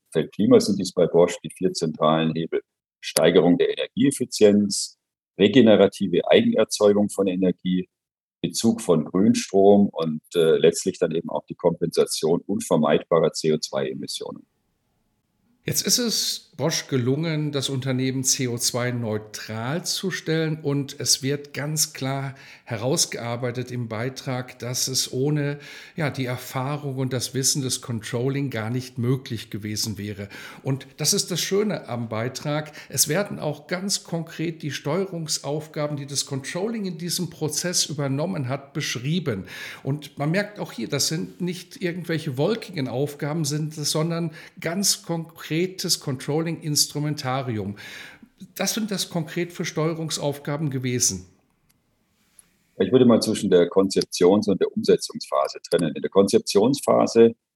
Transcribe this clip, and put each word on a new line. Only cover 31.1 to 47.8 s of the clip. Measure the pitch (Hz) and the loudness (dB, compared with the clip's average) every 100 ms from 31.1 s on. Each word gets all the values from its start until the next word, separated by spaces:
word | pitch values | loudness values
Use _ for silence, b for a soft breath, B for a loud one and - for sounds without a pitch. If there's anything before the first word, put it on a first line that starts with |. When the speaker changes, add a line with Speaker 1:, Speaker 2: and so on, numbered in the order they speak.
Speaker 2:
ist | 196 - | 0 0
das | 175 | -4
Schöne | - 196 214 165 - | 0 0 0 -2 -6
am | 117 113 | -6 -4
Beitrag. | 110 117 - 147 151 151 B B | -4 -4 -6 -4 -4 -6 B B
Es | 135 - | -2 0
werden | 160 202 139 | 0 -2 -6
auch | 151 147 - | -6 -8 -6
ganz | 180 196 - | -6 -4 -6
konkret | - 165 160 - 165 160 | -4 -8 -8 -6 -6 -6
die | 151 | -8
Steuerungsaufgaben, | 127 143 170 190 170 156 - 143 151 151 160 147 147 | -6 -4 -2 -2 -6 -6 -6 -4 -6 -6 -6 -4 -4
die | 139 | -6
das | 135 - | -6 -4
Controlling | 135 131 175 214 226 190 | -6 -6 -6 -4 -4 -6
in | 160 | -6
diesem | 170 - 160 | -6 -4 -6
Prozess | - 151 - 175 175 - | -4 -6 -4 -2 -2 -2
übernommen | 151 139 135 170 180 123 | -2 -2 -2 -2 -4 -4
hat, | 143 - | -6 -6
beschrieben. | - 143 123 127 175 151 101 90 B B B | -8 -6 -4 -2 -2 -2 -4 -8 B B B
Und | - 147 - - | -6 -6 -8 -6
man | 143 | -2
merkt | 185 202 - | 0 -2 -6
auch | 170 | -12
hier, | - 208 | -8 -4
das | 139 - | -2 0
sind | 160 - - | -2 -6 -6
nicht | 175 175 - - | -6 -6 -12 -8
irgendwelche | 180 175 160 160 - 127 | -6 -6 -4 -4 -4 0
wolkigen | 160 226 - 165 127 | 0 0 -6 -6 -4
Aufgaben, | 117 143 - 147 160 143 | -2 -4 -4 -4 -2 -2
sind, | 151 151 156 | -2 -4 -4
sondern | 143 156 165 170 170 160 B - | -2 0 0 -2 -4 -8 B -8
ganz | 160 180 196 - | -4 0 0 -2
konkretes | - 170 160 - - 156 180 185 175 - | -4 -6 -6 -14 -4 -2 -2 -4 -4 -2
Controlling-Instrumentarium. | - 131 - 151 165 160 156 147 - 147 147 147 127 131 127 107 98 107 | -2 -6 -2 -2 -2 -4 -2 0 0 0 -2 -2 -2 -4 -2 -4 -4 -8